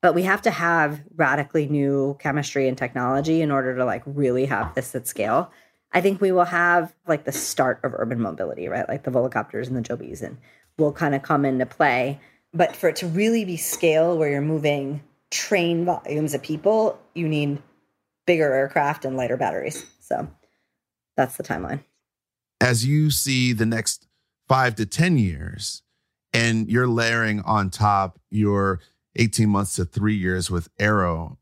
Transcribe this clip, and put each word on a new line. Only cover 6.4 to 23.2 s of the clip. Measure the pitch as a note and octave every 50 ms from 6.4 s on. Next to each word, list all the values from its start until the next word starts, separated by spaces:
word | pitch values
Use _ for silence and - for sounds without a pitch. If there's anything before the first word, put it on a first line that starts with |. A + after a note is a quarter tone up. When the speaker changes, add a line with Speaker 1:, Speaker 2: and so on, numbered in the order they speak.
| F3
Speaker 1:
have, | F3 F3+ E3+ F3 F3 F3 F3 E3 E3 - _ _ -
like, | D#3+ C#3+ -
the | -
start | C3 - - - - - C#3+ B2+ B2 - -
of | C3+ A#2
urban | - - A2+ B2+ A#2
mobility, | A2+ G2 D#2+ - F#2+ D#2+ - - F2 F2+
right? | F#2 A2+ G2 -
Like | G#2+ - -
the | -
Volocopters | B2+ B2+ A#2+ C3 B2 A#2 G#2+ - - A2 B2 B2
and | B2+ B2+
the | A2+
Jobies, | - A#2+ - - - - - -
and | - - - _ _ _ _ _ _ _ -
we'll | D#3 D3
kinda | C#3+ - E3 D3 C#3+ C#3
come | C#3 - D#3+ C#3+ C#3+
into | C#3 C3 B2+ B2+ B2
play. | - - D#3+ C#3+ A#2+ B2+ B2+ C3 C#3+ C#3+ - _ _ _ _ _
But | - E3 F3 D#3+ -
for | - - E3+
it | D#3 -
to | F#3 F3
really | D#3+ F3+ G#3 A3 A3+ A#3 G#3+
be | F3+ F3 D#3+
scale | - - - - - E3 D#3 D#3 D#3+ E3+ F3 D#3+
where | D#3 D3
you're | C#3+ C#3
moving | C#3+ D3+ D#3+ D#3 C#3+ D3+ D3 C#3+ C#3 C3+ D3 D3 - _ _ _ _ _
train | - - - - A3 F#3+ E3+ E3+ E3+ E3 E3+
volumes | F3 E3+ - - - D3 D3+ D#3 D3+ -
of | C3+
people, | - - D#3 D3+ - G3 G#3+ A3 A3 D#3 - - - _ _
you | E3 E3+ D#3
need | D#3 D3 D3 C#3+ C#3+ C#3+ - _ _ _ _ _ _ _ _ _ _ _ _
bigger | - F3+ D#3+ D#3 C#3+
aircraft | C3 C3 C3+ C3+ - E3 C#3+ C#3+ D#3 - -
and | C3+ C3
lighter | C3 B2+ A#2 B2 B2
batteries. | C#3 G2 D#2+ F#2 C#2 D#2+ D#3 - - - _ _
So | _ - - - - D#2 - _ _ _ _ _ _ _ _ _ _ _ _ _ _ _ _
that's | - C3+ B2 - -
the | -
timeline. | - - - F#2 - - C#3+ - _ _ _ _ _ _ _ _ _ _ _ _ _ _ _
Speaker 2:
As | B2 B2 B2 A#2 A2+
you | C3 C#3+ D3+ D#3 D3+
see | C#3 -